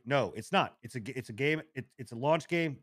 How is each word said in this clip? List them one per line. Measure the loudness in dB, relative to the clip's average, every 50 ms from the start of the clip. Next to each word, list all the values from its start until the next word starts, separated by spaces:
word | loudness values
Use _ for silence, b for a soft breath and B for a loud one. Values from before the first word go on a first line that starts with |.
| -2
"No, | 2 2 2 2 2 -2
it's | -6 -4 2
not. | 2 2 2 2 -2 _
It's | -14 -10 -10
a | -8
ga-, | -8 -6 -8
it's | -8 -8 -8
a |
game. | -4 -2 0 0 0 0 -4 _ -12
It, | -12 -12 _ _ -16
it's | -14 -12
a | -8
launch | -2 2 2 2 2 2 0
game. | 0 0 0 0 -2 -6